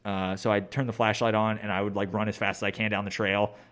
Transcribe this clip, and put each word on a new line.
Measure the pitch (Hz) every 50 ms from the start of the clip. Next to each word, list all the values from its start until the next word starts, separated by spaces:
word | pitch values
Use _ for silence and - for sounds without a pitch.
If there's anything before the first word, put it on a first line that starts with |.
| _
Uh, | 101 98 95 95 92 95
so | 92 - 117
I | 104 104
turned | 98 - - 139 131 117
the | 110
flashlight | - 113 107 107 - 120 113 107
on, | 107 110 110 107 104
and | 107 107
I | 92 95
would, | 101 104 98
like, | 101 101 90 95
run | 104 107
as | 107 101
fast | - 107 98 92 -
as | 104
I | 101
can | - - 110 107
down | 104 98 101
the | 98
trail, | - - 107 95 98 101 104 104 - - - -